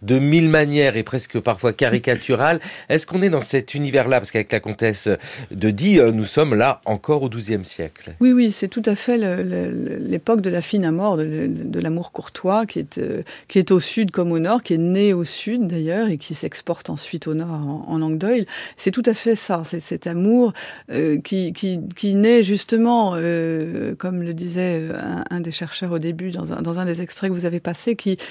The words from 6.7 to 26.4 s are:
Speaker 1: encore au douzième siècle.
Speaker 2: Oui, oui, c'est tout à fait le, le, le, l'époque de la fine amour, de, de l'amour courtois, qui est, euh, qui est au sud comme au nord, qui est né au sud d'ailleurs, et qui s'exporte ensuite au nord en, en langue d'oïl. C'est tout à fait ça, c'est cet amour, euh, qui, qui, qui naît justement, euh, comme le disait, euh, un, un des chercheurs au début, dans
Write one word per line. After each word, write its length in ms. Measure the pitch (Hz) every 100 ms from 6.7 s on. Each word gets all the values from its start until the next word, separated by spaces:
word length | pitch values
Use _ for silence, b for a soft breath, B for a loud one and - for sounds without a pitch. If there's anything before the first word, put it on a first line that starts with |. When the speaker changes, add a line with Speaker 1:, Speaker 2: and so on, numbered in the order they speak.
| 123
Speaker 1:
encore 360 | - 104 - 147
au 80 | 131
douzième 340 | 113 104 107
siècle. 520 | 92 - 80 - - 82
Speaker 2:
Oui, 120 | 247
oui, 200 | 247 233
c'est 180 | 196 190
tout 120 | -
à 100 | 220
fait 240 | 202 - 240
le, 240 | 202 180
le, 260 | 185 180 175
le, 280 | - - -
l'époque 440 | - 175 - 226
de 80 | 185
la 140 | 175
fine 220 | - 208
amour, 320 | 170 165 208 165
de, 300 | 156 156 170
de 320 | 160 - 170
l'amour 320 | 165 165 175
courtois, 540 | - - - 185 208
qui 140 | 214 170
est, 180 | 151 -
euh, 240 | - - - B _
qui 120 | 196
est 100 | 180
au 100 | 185
sud 300 | - - 202
comme 220 | 185 170
au 80 | 165
nord, 240 | 170 240
qui 100 | -
est 60 | 165
né 340 | 170 185 208
au 120 | 180
sud 420 | 160 - 208 247 190
d'ailleurs, 400 | 165 156 190 220
et 100 | 151
qui 160 | -
s'exporte 560 | 156 160 - - 170 -
ensuite 380 | 151 - 165 156
au 80 |
nord 140 | 156 170
en, 360 | 156 143 151 -
en 80 | 160
langue 180 | 160 156
d'oïl. 280 | 190 247 190 B B
C'est 160 | - 190
tout 120 | 220
à 80 | 240
fait 220 | 220 233
ça, 260 | 214 - 175
c'est 160 | 160 170
cet 260 | - 156 175
amour, 460 | 170 196 240 240 B B B -
euh, 300 | 123 156 147
qui, 340 | - 190 175
qui, 280 | - 190 180 -
qui 200 | 180 202
naît 280 | 196 220 240
justement, 720 | 196 202 - 226 233 240 202
euh, 800 | 175 170 170 165 160 160 170 -
comme 280 | - 180 180
le 100 | 170
disait, 460 | 165 175 175 180 165
euh, 140 | 160 -
un, 280 | - - -
un 100 | 180
des 100 | 170
chercheurs 400 | 151 165 - 180
au 80 | 170
début, 320 | 165 165 185
dans 220 | 180